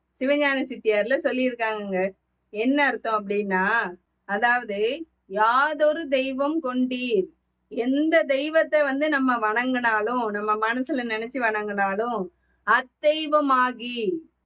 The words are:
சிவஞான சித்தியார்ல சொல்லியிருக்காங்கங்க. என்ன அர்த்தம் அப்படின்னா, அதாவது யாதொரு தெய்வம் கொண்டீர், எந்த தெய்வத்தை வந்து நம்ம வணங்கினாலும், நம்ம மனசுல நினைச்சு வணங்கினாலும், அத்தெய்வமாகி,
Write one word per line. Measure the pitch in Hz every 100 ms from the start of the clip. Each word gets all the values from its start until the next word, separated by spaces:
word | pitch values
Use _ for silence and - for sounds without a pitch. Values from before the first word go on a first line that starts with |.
| _ -
சிவஞான | 262 294 285 269
சித்தியார்ல | 262 226 220 208 208 269
சொல்லியிருக்காங்கங்க. | 302 254 254 240 220 214 202 190 190 190 _ _ _
என்ன | 208 240 285 277
அர்த்தம் | 247 226 220
அப்படின்னா, | 202 202 202 185 190 226 196 180 _ _ -
அதாவது | 202 240 247 240 202 220 294 330 _ -
யாதொரு | 190 220 247 294 302 302 311 302
தெய்வம் | 269 262 262 285 320
கொண்டீர், | 254 254 254 254 247 208 180 _ _ _ _
எந்த | - 240 269 311 320
தெய்வத்தை | 302 269 294 320 311 302
வந்து | 285 269 311
நம்ம | 285 262 240
வணங்கினாலும், | 214 220 247 254 240 214 214 247 226
நம்ம | 208 214 214
மனசுல | 220 247 262 285
நினைச்சு | 240 220 233 269
வணங்கினாலும், | 233 214 208 202 196 196 220 220 185 - _ _ -
அத்தெய்வமாகி, | 233 254 _ 302 311 311 302 285 262 254 233 233 240 208 170 - _